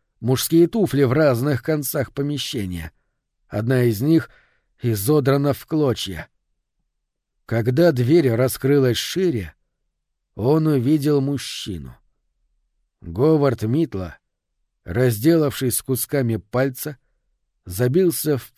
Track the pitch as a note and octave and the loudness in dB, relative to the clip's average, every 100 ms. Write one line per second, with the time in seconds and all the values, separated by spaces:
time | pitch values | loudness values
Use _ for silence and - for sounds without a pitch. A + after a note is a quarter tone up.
0 | _ _ A2+ B2+ - E3 E3+ A3+ F3+ C3+ | _ _ -2 0 2 4 4 2 0 2
1 | C3+ C3 D3+ A#2 C#3 C3 - D#3 C#3 D3+ | 2 4 4 2 0 -2 -2 -4 -4 -6
2 | C3 - C#3+ D3 - B2 G2 F2 D#2+ - | -6 -6 -6 -6 -6 -6 -6 -8 -10 -16
3 | _ _ _ _ _ G2+ A2+ B2+ A#2+ G2+ | _ _ _ _ _ -4 0 2 2 0
4 | C#3 E3 - _ _ _ _ _ A#2+ G#2+ | 2 2 2 _ _ _ _ _ -4 -2
5 | G2+ D3+ C3+ C#3+ C#3+ C3+ - D#3 C#3+ A2 | 2 2 2 2 0 -2 -4 -2 0 -2
6 | - E2+ - _ _ _ _ _ _ _ | -6 -10 -14 _ _ _ _ _ _ _
7 | _ _ _ _ - A2 A2 B2+ F3 B2+ | _ _ _ _ -6 -2 0 2 2 2
8 | A#2+ E3+ C#3 A2+ B2+ - C3+ C#3+ C3 A2 | 2 4 4 2 0 0 0 2 2 0
9 | - E3+ F#3 B2 E2 _ _ _ _ _ | -4 -2 -2 -2 -8 _ _ _ _ _
10 | _ _ _ - A2 D#3+ D#3 C#3+ A#2+ D3+ | _ _ _ -4 0 2 2 0 2 0
11 | C#3+ C#3+ C3+ C#3 - - - F2+ C2 B1 | 2 0 0 -4 -8 -12 -10 -12 -12 -20
12 | _ _ _ _ _ _ _ _ _ _ | _ _ _ _ _ _ _ _ _ _
13 | F2 E2+ D3 D#3 C#3+ A#2+ A2 C#3 E3 G2 | -12 0 2 4 2 0 -2 -2 -2 -4
14 | F2 - _ _ _ _ _ _ - F2+ | -10 -14 _ _ _ _ _ _ -6 0
15 | B2+ G#2+ C3+ E3 D3 - B2+ - - C3 | 0 2 2 4 2 -2 -4 -4 -4 -4
16 | - C#3+ B2 A2+ - B2 C#3 C3 - A#2 | -2 -2 0 -2 -4 -2 -2 -4 -12 -14
17 | _ _ _ _ _ _ - F2+ B2 D3+ | _ _ _ _ _ _ -14 -2 2 4
18 | F#3 - D3+ C#3 - | 2 0 -2 -2 -4